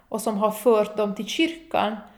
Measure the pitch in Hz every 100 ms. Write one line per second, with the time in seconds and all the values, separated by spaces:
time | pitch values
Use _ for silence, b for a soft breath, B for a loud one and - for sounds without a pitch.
0 | B 226 226 202 214 208 254 220 208 -
1 | 208 196 208 - 320 - - - 202 214
2 | B